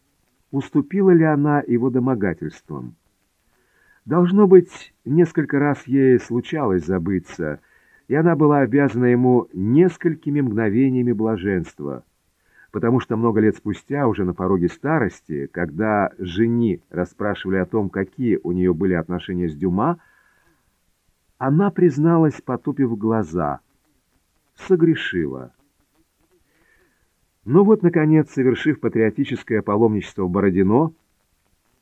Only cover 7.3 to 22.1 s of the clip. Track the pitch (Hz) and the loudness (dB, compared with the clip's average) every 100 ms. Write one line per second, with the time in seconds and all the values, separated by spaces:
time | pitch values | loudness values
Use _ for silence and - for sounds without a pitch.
7.3 | - 78 71 _ _ _ _ - 143 165 | -10 -8 -10 _ _ _ _ -6 0 2
8.3 | 151 151 147 127 135 143 113 123 123 127 | 2 4 2 2 2 0 0 2 2 4
9.3 | 123 - 90 101 135 180 - 175 151 151 | 2 0 -4 0 2 2 0 -4 -4 -4
10.3 | 143 131 104 110 107 135 127 120 107 110 | -4 -2 -2 -2 0 0 0 -2 -2 -2
11.3 | 107 95 95 82 - 71 64 - _ _ | -4 -4 -4 -6 -10 -12 -12 -16 _ _
12.3 | _ _ _ _ 104 117 123 - 113 117 | _ _ _ _ -6 0 0 -2 -2 0
13.3 | 107 107 95 107 98 - 143 131 104 92 | 2 0 0 -6 -10 -8 -4 -2 -2 -4
14.3 | 87 92 95 85 - 139 156 101 - - | -4 -2 0 -2 -4 -4 -2 -2 -6 -12
15.3 | 73 69 85 85 76 110 104 95 - 92 | -10 -10 -8 -8 -4 -2 -2 -2 -4 -8
16.3 | 87 117 120 117 85 _ 82 90 - 104 | -2 0 0 -2 -4 _ -8 -8 -6 -8
17.3 | 95 95 95 90 110 98 98 95 - 123 | -6 -4 -4 -2 -4 -4 -6 -8 -6 -2
18.3 | 98 85 90 90 80 95 87 80 90 - | -2 -2 -2 0 0 -2 -2 -4 -8 -8
19.3 | 90 87 73 92 90 139 175 _ _ _ | -6 -6 -4 -4 -2 -2 -4 _ _ _
20.3 | _ _ _ _ _ _ _ _ _ _ | _ _ _ _ _ _ _ _ _ _
21.3 | - 131 151 202 - 180 131 160 | -8 -2 0 0 2 2 4 2